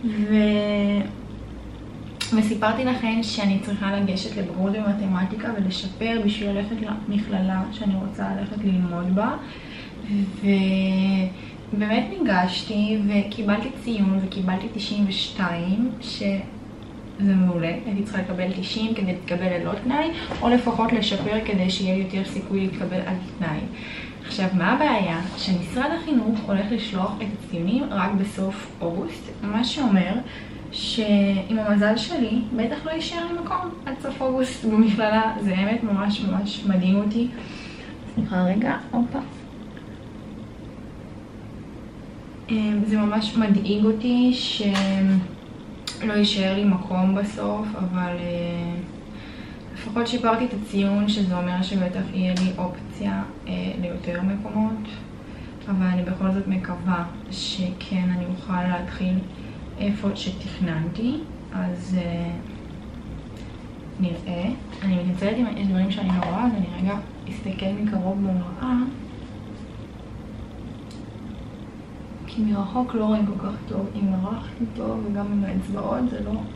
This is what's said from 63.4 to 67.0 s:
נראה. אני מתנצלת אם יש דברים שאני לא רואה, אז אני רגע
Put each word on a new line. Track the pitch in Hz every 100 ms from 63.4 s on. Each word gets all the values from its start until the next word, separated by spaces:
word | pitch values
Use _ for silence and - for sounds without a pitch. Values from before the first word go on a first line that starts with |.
| - - - - - -
נראה. | 180 170 - 175 196 - - -
אני | 196
מתנצלת | 180 180 180 196 240
אם | 226 208
יש | 196
דברים | 185 196
שאני | 208 190
לא | 180
רואה, | 170 185
אז | 247
אני | 208 175 180
רגע | 185 202